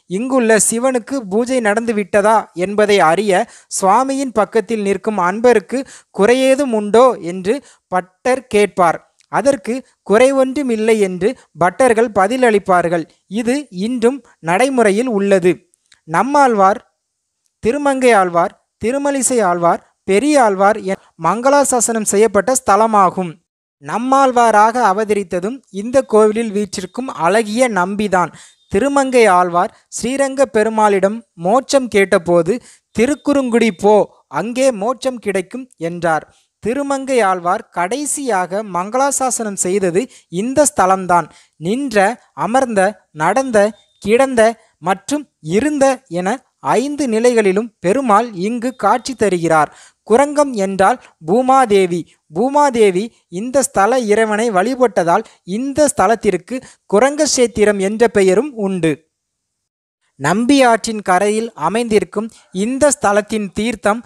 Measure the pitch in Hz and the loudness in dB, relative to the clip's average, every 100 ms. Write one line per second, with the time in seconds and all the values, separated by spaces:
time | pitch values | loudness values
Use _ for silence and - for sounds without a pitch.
0 | _ 180 262 262 226 220 - 233 262 254 | _ -8 -2 0 2 2 2 -2 -2 -4
1 | 208 269 208 202 247 262 214 214 233 214 | -6 -8 -4 -4 -2 -2 0 -2 -2 -4
2 | 196 208 202 220 - 165 185 208 208 202 | -2 0 2 0 -2 -8 -4 0 2 4
3 | 160 170 214 185 233 - _ - 190 214 | 4 2 0 0 -2 -10 _ -4 2 2
4 | 269 269 277 220 196 233 196 226 196 190 | 0 -4 -4 -2 -2 -2 -4 -4 -2 -4
5 | - 208 175 202 240 226 180 247 269 - | -4 -2 -4 0 2 2 -2 -8 -8 -18
6 | _ - 202 254 262 262 285 220 208 208 | _ -2 2 2 2 0 0 -2 0 4
7 | 254 208 165 185 185 277 - _ _ 185 | 4 2 -8 -6 -4 -4 -6 _ _ -6
8 | 180 _ 254 254 - 208 202 190 175 156 | -6 _ -4 -4 -2 0 0 2 2 0
9 | _ _ _ 156 247 277 - 262 - _ | _ _ _ -2 0 -2 -4 -8 -10 _
10 | - 208 262 269 262 262 262 226 220 220 | 0 4 4 4 0 -2 -4 -2 0 2
11 | 196 180 196 262 _ 151 170 - 262 220 | 0 0 -4 -4 _ -2 -2 2 2 2
12 | 240 202 190 254 247 208 190 180 170 170 | 2 2 0 2 2 2 2 0 2 -4
13 | 151 _ _ 202 233 277 294 180 214 254 | -6 _ _ -6 -2 -4 -6 -8 -6 0
14 | 226 277 - _ 160 185 269 262 220 202 | 0 -2 -12 _ -4 0 0 2 2 2
15 | 254 202 196 196 180 151 _ _ _ _ | -2 -2 2 2 2 -2 _ _ _ _
16 | - 165 240 294 277 214 190 214 _ _ | -6 -2 0 2 2 4 2 2 _ _
17 | _ _ _ _ _ _ 214 285 285 269 | _ _ _ _ _ _ -4 -2 -2 2
18 | 254 214 180 170 185 - _ _ 214 269 | 4 4 2 0 -2 -6 _ _ -6 -2
19 | 285 277 247 254 190 175 170 202 - _ | -2 -2 -2 0 0 0 0 0 -6 _
20 | - 196 285 294 226 190 196 214 190 190 | -2 0 2 2 2 2 0 0 -4 -8
21 | _ _ 165 208 254 285 269 247 220 226 | _ _ -2 0 2 2 2 0 -2 -4
22 | 208 202 220 196 185 262 - 196 226 208 | -2 0 2 2 0 -2 0 2 4 4
23 | 180 180 180 147 _ _ _ _ 143 185 | 2 0 -8 -10 _ _ _ _ -10 -6
24 | 254 269 269 240 233 214 220 240 220 190 | 0 2 2 4 4 4 2 2 0 0
25 | 214 208 190 180 190 269 _ 190 220 269 | -2 -2 -2 -6 -6 -10 _ -12 -2 -2
26 | 254 214 214 214 233 202 208 - 185 - | 2 4 4 2 -4 -4 -6 -8 -10 -10
27 | 262 - 165 208 214 220 254 196 180 202 | -10 -2 0 0 0 -2 -2 0 -4 -4
28 | 208 180 160 - - _ _ 196 269 277 | -2 0 -2 -6 -20 _ _ -2 0 0
29 | 262 254 214 180 180 175 320 - _ - | 0 4 4 4 2 0 -4 -6 _ -8
30 | 226 277 269 269 262 220 220 220 214 196 | -6 -2 -4 -2 0 0 0 2 2 2
31 | 190 226 - - 170 240 - 277 247 202 | 0 -4 -14 -6 0 0 2 -2 0 0
32 | 190 202 170 175 165 240 - _ _ - | 2 0 2 0 2 -4 -6 _ _ -2
33 | 247 285 - 277 254 233 226 180 202 214 | -2 0 -2 -2 0 0 0 0 2 2
34 | 170 _ _ 139 202 247 269 214 214 247 | 2 _ _ -8 -6 0 0 0 -6 -4
35 | 262 247 202 190 180 247 262 _ 165 175 | -6 -6 -6 -6 -6 -12 -16 _ -10 -4
36 | 170 156 - _ _ _ 202 269 285 277 | -2 -2 -4 _ _ _ -6 -4 -4 -6
37 | 269 254 196 185 170 208 - - 175 254 | -2 0 0 0 -2 -4 -6 -6 -4 -4
38 | 294 - 269 196 180 190 214 175 190 254 | -6 -6 -4 -4 -2 -6 -6 -8 -4 -2
39 | 277 269 262 - 214 196 180 202 190 170 | -2 -2 -4 -4 -8 -6 -4 -2 0 -2
40 | 254 - _ 170 233 269 285 - 185 190 | -4 -12 _ -8 -4 0 0 2 0 0
41 | 180 175 151 _ _ _ 160 240 285 208 | 2 0 0 _ _ _ -6 -4 -2 0
42 | 196 240 _ - 165 254 254 208 190 208 | 0 -2 _ -8 -2 0 0 0 0 -2
43 | _ 151 160 220 269 220 208 - _ _ | _ -4 0 0 0 2 0 -2 _ _
44 | 202 233 269 247 220 226 _ _ 165 190 | -2 0 2 2 0 0 _ _ -6 -6
45 | - 294 277 _ 156 190 285 294 269 262 | -4 -8 -8 _ -2 -2 0 2 0 0
46 | _ 170 185 262 _ _ 135 180 277 294 | _ -6 -4 -6 _ _ -2 0 -2 -4
47 | 277 220 247 233 202 190 226 _ 175 240 | -2 2 2 2 2 0 -4 _ -2 -2
48 | 262 294 240 190 196 240 240 254 196 240 | 2 2 2 -4 -6 -4 -6 -2 0 0
49 | 254 254 208 180 165 160 143 - - _ | -4 -2 -2 0 2 2 0 -6 -20 _
50 | - 226 285 294 285 233 190 190 190 247 | 0 2 2 0 -2 -2 -4 0 0 0
51 | - _ 156 220 262 269 254 202 180 175 | -8 _ -2 0 2 2 4 2 2 -2
52 | - _ _ 156 254 285 285 240 208 180 | -8 _ _ -4 -2 2 0 2 2 2
53 | 226 _ _ 175 247 269 233 208 202 262 | -6 _ _ -10 -4 -2 -2 0 0 0
54 | 214 208 220 208 233 185 233 262 247 196 | 0 0 0 0 0 0 -2 0 0 0
55 | 170 185 220 _ - 202 269 277 294 - | 0 0 -2 _ -8 -6 -4 0 0 2
56 | 190 220 214 180 - 254 - _ _ 196 | 0 2 0 -4 -6 -12 -12 _ _ 2
57 | 262 294 302 - 233 214 208 202 190 214 | 2 0 -2 0 -2 2 0 2 -4 0
58 | 233 208 190 185 294 226 196 190 160 143 | 0 2 2 2 -2 -6 -6 -2 -2 -4
59 | _ _ _ _ _ _ _ _ _ _ | _ _ _ _ _ _ _ _ _ _
60 | _ _ 139 190 240 285 247 226 - 214 | _ _ -2 0 2 4 4 2 -2 -8
61 | 196 185 208 214 233 - 156 214 240 214 | 0 0 2 -2 -4 -6 -4 -2 0 0
62 | 185 202 220 - _ 185 214 269 294 - | 0 -8 -8 -14 _ -6 -4 0 0 2
63 | 202 202 208 220 202 - 220 226 208 226 | 0 0 -2 -6 -6 -4 -6 -2 -2 -4